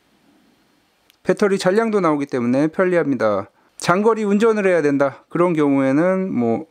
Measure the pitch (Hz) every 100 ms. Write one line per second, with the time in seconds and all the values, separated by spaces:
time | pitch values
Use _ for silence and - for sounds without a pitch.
0 | _ _ _ _ _ _ _ _ _ _
1 | _ _ - 180 202 196 190 202 226 208
2 | 170 147 143 131 120 131 311 - 185 175
3 | 143 127 110 98 110 _ _ - - 180
4 | 214 220 208 202 226 214 190 170 147 139
5 | 139 - _ 165 180 156 147 139 135 139
6 | 180 190 190 - 117 113 -